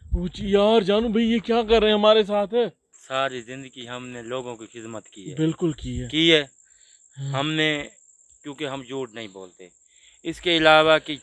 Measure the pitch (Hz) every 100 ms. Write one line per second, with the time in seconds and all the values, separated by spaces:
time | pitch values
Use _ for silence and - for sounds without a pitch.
0 | - 175 180 - 202 202 208 226 185 208
1 | 240 214 226 226 208 226 214 226 214 208
2 | 214 220 202 208 196 233 220 - _ _
3 | - 131 135 127 113 131 131 127 117 123
4 | 127 123 113 131 123 113 110 120 113 110
5 | - 107 98 151 160 156 175 147 127 123
6 | 123 147 165 156 139 _ _ _ _ _
7 | _ 135 139 135 151 156 156 147 143 _
8 | _ _ _ _ 151 135 147 139 123 135
9 | 123 110 110 95 92 87 90 _ _ _
10 | _ _ 165 160 180 165 156 156 156 156
11 | - 143